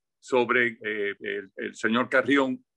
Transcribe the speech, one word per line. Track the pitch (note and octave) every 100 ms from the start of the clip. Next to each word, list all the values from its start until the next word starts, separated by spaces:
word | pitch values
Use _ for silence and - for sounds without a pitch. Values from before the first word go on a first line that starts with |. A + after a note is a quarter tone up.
| _ _
sobre, | - B2+ A#2 A#2+ A#2+ A2+
eh, | A2 G#2+ G2+ G2
el, | G#2 G2+ F#2+ -
el | G#2+
señor | - A2+ A#2 A#2+
Carrión, | C3+ A#2+ C#3+ C3 B2+ _